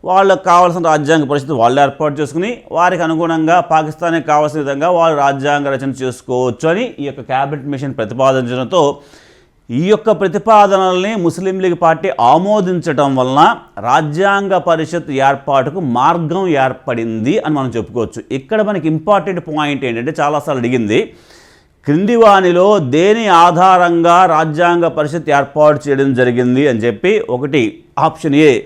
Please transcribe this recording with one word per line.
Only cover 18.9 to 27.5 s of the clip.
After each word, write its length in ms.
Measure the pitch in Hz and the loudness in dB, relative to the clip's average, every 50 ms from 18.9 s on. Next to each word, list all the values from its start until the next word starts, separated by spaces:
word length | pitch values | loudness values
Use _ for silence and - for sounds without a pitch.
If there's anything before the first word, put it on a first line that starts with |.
| 156 | -4
ఇంపార్టెంట్ 460 | 151 156 202 208 196 156 196 185 175 165 | -4 0 0 0 0 0 -4 -8 -8 -8
పాయింట్ 380 | 165 147 151 151 147 143 127 139 123 | -8 -6 -4 -4 -4 -4 -4 -4 -6
ఏంటంటే, 240 | 117 113 120 151 160 - | -6 -4 -6 -6 -4 -2
చాలాసార్లు 400 | 147 147 151 147 143 165 143 127 120 | -2 -2 -2 -4 -4 -4 -6 -4 -2
అడిగింది, 360 | 120 127 123 113 101 110 151 226 - - - _ _ - - _ _ _ _ _ _ _ _ _ | -2 -2 -2 -2 0 0 0 0 -2 -10 -20 _ _ -20 -20 _ _ _ _ _ _ _ _ _
క్రింది 300 | 143 147 170 196 208 240 233 226 | -2 0 0 2 0 4 4 6
వానిలో 440 | 214 202 190 190 180 170 175 185 202 214 202 151 123 127 | 6 6 4 2 2 2 4 4 4 2 2 0 0 0
దేని 280 | 156 175 202 214 233 226 202 175 165 170 | 2 2 2 2 0 2 2 4 6 6
ఆధారంగా 720 | 175 165 165 185 190 185 180 180 175 170 170 165 170 170 180 185 170 160 | 4 4 4 4 4 4 4 4 2 2 2 4 4 4 4 4 4 2
రాజ్యాంగ 500 | 151 160 160 147 156 175 175 175 175 170 165 - | 0 0 -2 -2 0 0 2 2 2 0 0 0
పరిషత్ 320 | 156 151 147 151 170 143 151 143 143 | -2 -4 -4 -4 -6 -2 0 0 0
ఏర్పాటు 400 | 135 135 - 151 151 151 147 135 - | 0 -2 0 4 4 4 4 2 0
చేయడం 280 | 143 139 135 139 139 131 120 | -2 0 0 0 0 2 2
జరిగింది 460 | 127 123 120 123 123 123 123 131 147 143 | 2 2 2 0 0 2 2 2 2 2
అని 80 | 120 110 | 0 0
చెప్పి, 340 | 107 120 104 101 - 185 220 208 - - 123 | -2 -2 -2 0 0 0 0 0 -2 -4 -6
ఒకటి 260 | 123 139 143 | -6 -4 -2